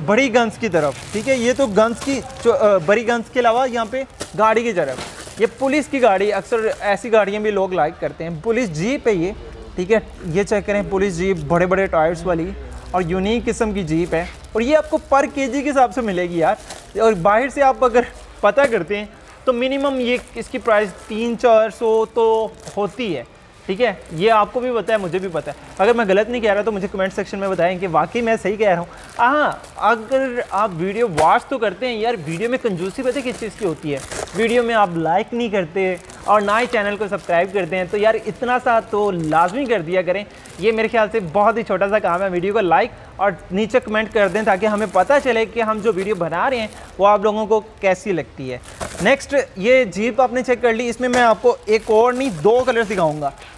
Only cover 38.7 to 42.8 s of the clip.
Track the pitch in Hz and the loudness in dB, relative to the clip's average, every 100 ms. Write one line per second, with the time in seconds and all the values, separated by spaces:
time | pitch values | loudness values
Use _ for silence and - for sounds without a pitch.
38.7 | 226 226 208 208 175 156 160 175 240 254 | 0 0 0 0 -2 0 2 2 0 -2
39.7 | 214 160 185 180 190 202 - - - 208 | -2 0 -2 0 -4 -6 -16 -20 -4 0
40.7 | 220 226 233 214 220 170 202 208 226 214 | 0 0 2 0 -2 -2 2 2 2 -2
41.7 | 185 196 214 190 175 196 175 190 220 180 | -2 0 0 0 0 -2 -2 -2 0 2
42.7 | 170 | 2